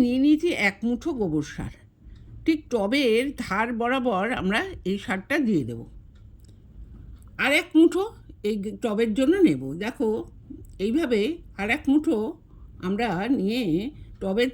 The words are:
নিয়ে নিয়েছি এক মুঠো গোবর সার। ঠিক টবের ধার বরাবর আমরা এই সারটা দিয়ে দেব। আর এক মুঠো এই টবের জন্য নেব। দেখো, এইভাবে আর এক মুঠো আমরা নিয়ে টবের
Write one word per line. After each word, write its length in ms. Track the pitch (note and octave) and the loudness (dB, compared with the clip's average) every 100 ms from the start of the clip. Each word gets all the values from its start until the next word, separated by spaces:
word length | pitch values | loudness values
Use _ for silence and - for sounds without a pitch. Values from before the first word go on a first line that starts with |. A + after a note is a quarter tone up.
| B3 | 6
নিয়ে 140 | B3+ | 4
নিয়েছি 300 | C#4+ D4+ F4 - G3+ | 4 4 2 0 0
এক 80 | G3 | 0
মুঠো 260 | A3+ A#3 E4 | -2 -2 -4
গোবর 320 | C4 F#3+ D3+ D3 | -2 -2 -2 -4
সার। 200 | - - - - _ - - - - | -8 -10 -12 -20 _ -20 -20 -20 -4
ঠিক 160 | - D#4 - | -2 -2 -2
টবের 520 | A#3 G3 C#4 B3+ A3 C#4 - | -2 0 2 4 2 0 -4
ধার 300 | - G3 A#3+ | -4 -2 -2
বরাবর 520 | A3+ A#3 C4+ B3 F#3 G#3 A3+ | -2 0 0 0 0 0 -2
আমরা 240 | F#3 G#3+ F#4+ - F#3 | 0 0 -2 -6 -4
এই 80 | G3 - | -4 -4
সারটা 300 | F#3 - D4 | -6 -2 0
দিয়ে 240 | A#3+ F3 A#2 | 2 0 -2
দেব। 160 | A#2 A#2+ - - - - - - - - - - - - - - - | -8 -12 -18 -20 -20 -20 -20 -20 -20 -20 -20 -20 -18 -18 -20 -18 -2
আর 80 | A#3 | 2
এক 140 | D4+ F4 D#4 | 2 4 6
মুঠো 280 | E4 F4+ A4 - - - | 6 6 -2 -6 -20 -6
এই 120 | G#3 G#3+ G3+ G3 | -4 -2 -4 -4
টবের 300 | A#3 G#3 A#3 | -2 0 0
জন্য 200 | G#3 C4 G4 D4+ | 2 4 6 6
নেব। 140 | C3+ C3+ D#3+ | 4 -4 -6
দেখো, 340 | G#3+ - A3+ A3 - - - - - - | -6 -2 -2 -2 -6 -16 -20 -18 -18 -6
এইভাবে 420 | G3 C4+ D4+ A3 A3+ E4+ - - | -2 0 2 0 0 -4 -12 -8
আর 100 | G#3 | -2
এক 140 | C#4+ - | -2 2
মুঠো 300 | D4+ D#4 A3+ A3+ - - - - - | 2 2 0 -2 -8 -18 -20 -20 -10
আমরা 280 | F#3 G3+ A#3 F3 A3 C#4 | -4 -2 0 -2 0 0
নিয়ে 240 | F#3+ A#3+ G3+ D#3+ A#3+ - - - | 0 0 0 0 -2 -10 -18 -8
টবের 300 | F#3+ G3+ B3+ | -4 0 0